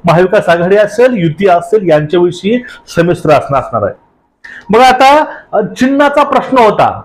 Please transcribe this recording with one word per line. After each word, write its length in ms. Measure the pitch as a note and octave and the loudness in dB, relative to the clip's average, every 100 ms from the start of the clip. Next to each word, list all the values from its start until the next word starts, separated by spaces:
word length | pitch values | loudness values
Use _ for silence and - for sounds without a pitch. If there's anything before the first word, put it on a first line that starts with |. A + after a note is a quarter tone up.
महाविकास 440 | E3+ D#3+ F#3 G#3 - | -2 0 2 0 0
आघाडी 280 | E3+ F3 G3+ | -2 0 0
असेल, 400 | G#3 G#3 B3+ A#3 | 0 0 0 0
युती 320 | E3 D#3 G3 | -4 -2 0
असेल 400 | F3 F3 A3 F3 | 0 0 -2 2
यांच्याविषयी 760 | D3+ D3+ F3+ F3+ F3 G3 B3 B3 - - - | 0 0 0 0 -2 -4 -4 -6 -20 -10 -2
समिश्र 340 | E3+ E3+ D#3+ | -2 -2 0
असणार, 300 | C#3 - C3+ | 0 0 -6
असणार 220 | B2 A2+ | -4 -6
आहे. 120 | G#2 - _ _ _ _ - - - | -6 -8 _ _ _ _ -20 -18 -2
मग 100 | A3 | 4
आता, 440 | B3+ B3+ C4+ D4+ D4 - - | 4 4 4 4 0 -10 -6
अ, 80 | G3+ | -4
चिन्हाचा 600 | G#3+ - B3+ C#4 C#4+ C#4+ | -4 -4 -2 0 0 0
प्रश्न 360 | C#4+ C4 - C4 | 0 -2 0 2
होता, 440 | A3 F3+ A#2+ G#2 | 2 2 -2 -2